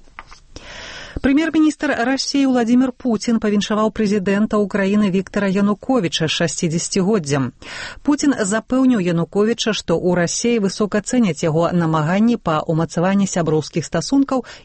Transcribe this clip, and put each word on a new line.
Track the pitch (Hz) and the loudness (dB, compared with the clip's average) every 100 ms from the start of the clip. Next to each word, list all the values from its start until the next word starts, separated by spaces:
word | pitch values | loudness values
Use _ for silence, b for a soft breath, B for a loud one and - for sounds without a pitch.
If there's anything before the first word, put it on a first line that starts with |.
| - - - - - B B B B B B B | -20 -20 -20 -20 -20 B B B B B B B
Прэм'ер-міністр | 285 285 320 320 311 - 294 247 233 | 2 2 2 2 2 2 -2 -2 0
Расіі | 269 - 285 269 | -2 -2 0 2
Владзімір | 247 226 247 262 | 2 2 2 2
Пуцін | - 254 214 - 226 | -2 -2 -2 0 0
павіншаваў | 214 208 - 208 220 | 0 0 0 0 0
прэзідэнта | - 214 208 190 196 214 214 | 0 0 0 0 0 0 0
Украіны | 202 202 196 208 208 | 0 0 0 2 2
Віктара | 185 185 208 196 | 0 -2 -2 0
Януковіча | 190 202 202 - 262 165 - 156 | 2 0 0 0 0 0 -2 -2
з | - | 0
шасцідзесяцігоддзям. | 170 - 175 165 - 196 180 220 143 143 123 - B B B B - | -2 -2 -2 -2 -2 0 0 0 0 -2 -2 -8 B B B B -2
Пуцін | 294 294 254 | 2 2 2
запэўніў | 196 220 - 254 262 233 | 0 -2 0 2 4 2
Януковіча, | 175 170 165 196 214 233 226 | 2 0 0 0 0 0 -2
што | 196 - 170 | -2 -2 0
ў | 180 | 0
Расіі | 175 170 - 233 233 | 0 0 0 0 0
высока | 196 - - 208 | 0 -2 -2 -2
цэняць | - 254 208 151 | 0 2 2 0
яго | 165 156 170 | 0 2 2
намаганні | 175 165 160 151 190 226 233 | 2 2 2 2 2 2 2
па | - 156 | 0 -2
ўмацаванні | - 160 151 - 180 196 196 | 0 0 0 0 0 2 0
сяброўскіх | 185 156 156 147 170 147 | 0 0 0 0 -4 -4
стасункаў | 170 - 277 269 262 B B | -4 0 0 2 -2 B B